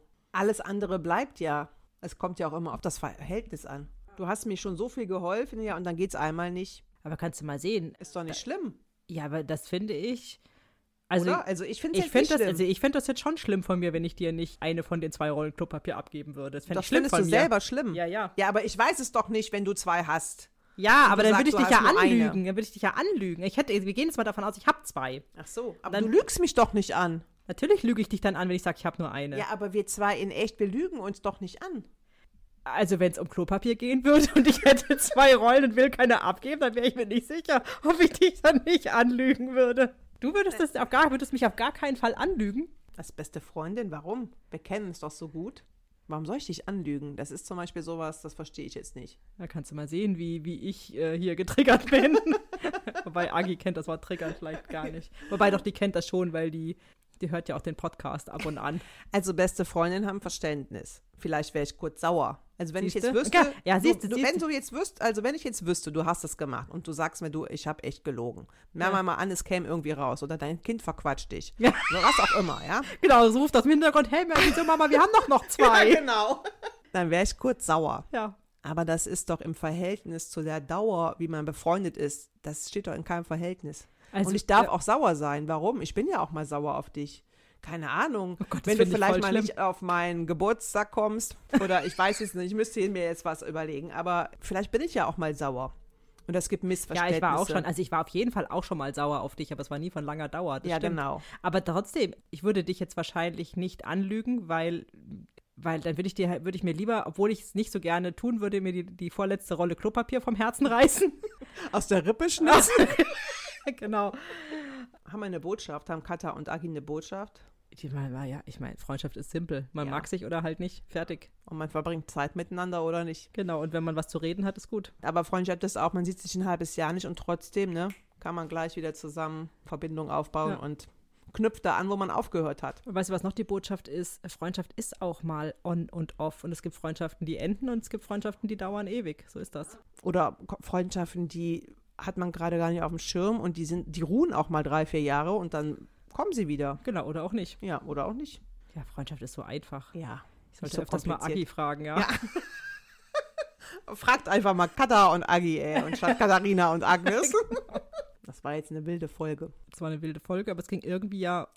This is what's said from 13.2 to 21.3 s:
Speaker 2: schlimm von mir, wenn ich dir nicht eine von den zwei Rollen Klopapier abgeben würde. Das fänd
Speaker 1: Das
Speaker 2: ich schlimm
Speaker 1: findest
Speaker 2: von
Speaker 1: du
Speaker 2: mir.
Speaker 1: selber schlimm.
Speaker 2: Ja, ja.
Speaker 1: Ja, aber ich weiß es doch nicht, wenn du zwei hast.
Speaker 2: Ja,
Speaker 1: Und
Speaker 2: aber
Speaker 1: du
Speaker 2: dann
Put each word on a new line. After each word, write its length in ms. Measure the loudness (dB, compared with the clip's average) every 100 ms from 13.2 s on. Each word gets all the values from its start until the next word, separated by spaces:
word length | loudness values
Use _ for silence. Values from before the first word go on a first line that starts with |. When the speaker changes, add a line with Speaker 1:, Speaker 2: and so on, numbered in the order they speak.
| -2 -4
Speaker 2:
schlimm 260 | -2 -2
von 160 | 0 0
mir, 120 | 0
wenn 140 | -2 -4
ich 100 | -4
dir 160 | -4
nicht 300 | -2 -6 -6
eine 220 | -4 -2
von 180 | -2 -4
den 100 | -4
zwei 200 | -4 -2
Rollen 220 | -2 -4
Klopapier 440 | -4 -6 -6 -8 -8
abgeben 380 | -8 -12 -12 -10
würde. 220 | -10 -10
Das 80 | -6
fänd 100 | -4
Speaker 1:
Das 60 | 2
Speaker 2:
ich 20 |
schlimm 80 | 4
Speaker 1:
findest 160 | 4 4
Speaker 2:
von 80 |
Speaker 1:
du 80 | 4
Speaker 2:
mir. 80 | 6
Speaker 1:
selber 200 | 6 4
schlimm. 360 | 0 -2 -2 -2
Speaker 2:
Ja, 100 | -2
ja. 260 | -2 -4 0
Speaker 1:
Ja, 100 | 2
aber 140 | 2 0
ich 120 | 2
weiß 220 | 2 2
es 120 | -2
doch 160 | 0 0
nicht, 220 | 0 -2
wenn 140 | -2 -2
du 80 |
zwei 300 | -2 0 0
hast. 480 | 2 -2 -4 -12 -18 _ _ 0
Speaker 2:
Ja, 300 | 6 8 8
Speaker 1:
Und 40 |
Speaker 2:
aber 100 | 8
Speaker 1:
du 60 |
Speaker 2:
dann 80 | 6